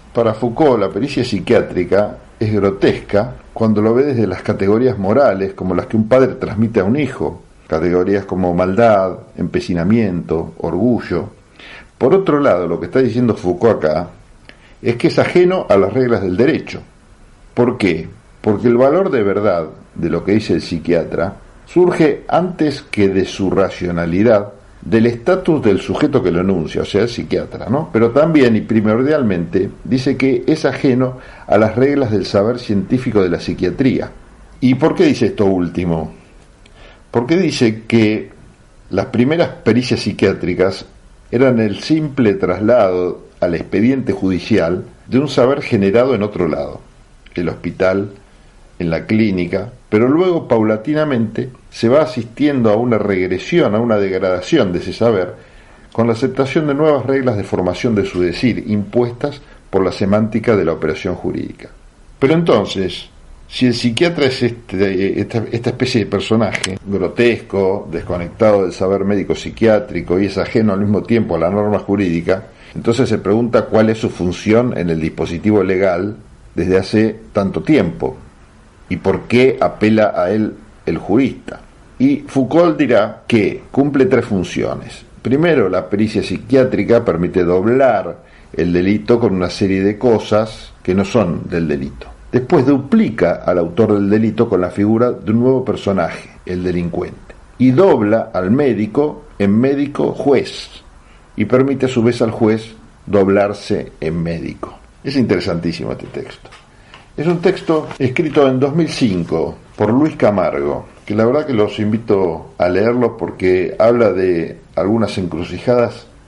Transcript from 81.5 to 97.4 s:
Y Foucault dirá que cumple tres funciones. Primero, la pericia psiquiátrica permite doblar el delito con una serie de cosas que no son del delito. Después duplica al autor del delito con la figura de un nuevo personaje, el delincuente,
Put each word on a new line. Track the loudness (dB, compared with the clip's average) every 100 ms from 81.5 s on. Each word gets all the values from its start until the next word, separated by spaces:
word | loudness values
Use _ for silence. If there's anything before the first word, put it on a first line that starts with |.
| -18 -20 -20 -14 0
Y | 0 0
Foucault | -2 -2 2 2 2 2
dirá | 2 2 2 -4 0
que | 2 2 -2 -4
cumple | -2 0 2 2
tres | 2 0
funciones. | -2 -4 -4 -4 -6 -12 -18 -20 -8
Primero, | -2 0 2 2 2
la | 0 -2
pericia | -2 0 -2
psiquiátrica | -4 -6 0 2 2 0 2 2
permite | 2 0 0 0
doblar | 2 2 2 2 2 2 -4 -12 -18 -20 -10
el | -4 0
delito | 2 2 0 2 2
con | 2
una | 0 -2
serie | -2 0 2
de | 0 2
cosas | 2 2 2 0 0 -8 -20 -8
que | -2
no | 0
son | 2 0 0 -2 -4
del | -4 -2
delito. | -2 -6 -12 -20 -20 -4
Después | -4 2 2 4
duplica | 2 2 2 2 0 0 0
al | 0 0
autor | 0 0 2 2
del | 2
delito | 2 2 0 0
con | 0
la | 0
figura | 0 2 2 0
de | -2 -2
un | 2
nuevo | 2 2 0
personaje, | -2 -2 0 -2 -6 -18 -16 -10
el | -4
delincuente, | -2 -2 -4 -6 -8 -12 -20 -20